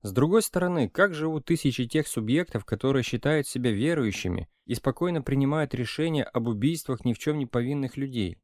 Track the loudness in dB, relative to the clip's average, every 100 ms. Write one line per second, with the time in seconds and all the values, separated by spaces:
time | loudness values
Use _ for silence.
0 | 0 2 4 4 4 0 0 2 0 4
1 | 4 4 -2 -4 0 2 2 0 0 0
2 | 0 -2 0 0 0 -4 -4 -2 2 2
3 | 0 -2 0 0 0 0 0 2 0 2
4 | 0 -2 -4 -4 -6 _ -8 -2 -2 0
5 | -2 -2 0 2 2 0 -2 -4 -6 -2
6 | -2 0 -2 -2 -2 0 0 -2 -4 -4
7 | -2 -2 -2 -2 -2 -2 -2 -2 -4 -6
8 | -6 -2 -4 -6